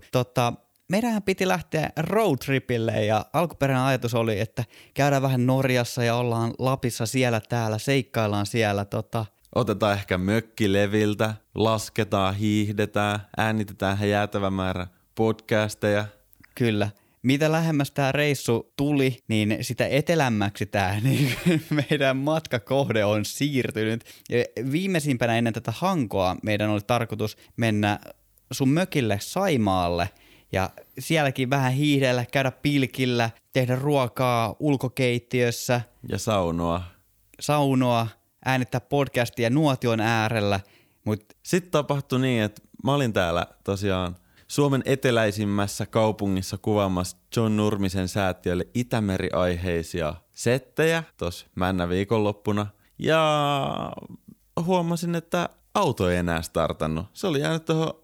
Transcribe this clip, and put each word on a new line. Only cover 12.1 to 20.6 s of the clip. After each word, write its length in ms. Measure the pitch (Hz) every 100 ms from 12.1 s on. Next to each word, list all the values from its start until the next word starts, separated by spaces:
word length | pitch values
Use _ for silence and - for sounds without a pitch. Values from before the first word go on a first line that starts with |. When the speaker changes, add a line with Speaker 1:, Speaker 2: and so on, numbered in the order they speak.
| 101 95
Speaker 2:
hiihdetään, 840 | 98 107 107 104 104 104 104 104 104 101 -
äänitetään 600 | 110 110 104 98 98 98
ihan 120 | 104
jäätävä 420 | 101 104 104 98
määrä 360 | 95 92 90 92 - _
podcasteja. 880 | - 110 110 - 107 107 - 107 104 104 - _ _ -
Speaker 1:
Kyllä. 360 | - 117 104 104 - _ _
Mitä 300 | 123 139 156
lähemmäs 380 | 160 165 147 139
tää 220 | - 135
reissu 600 | 135 147 135 - 117 - -
tuli, 420 | 143 143 131 120 -
niin 300 | 110 107 110
sitä 260 | 123 117 104
etelämmäksi 800 | 135 156 165 131 107 101 -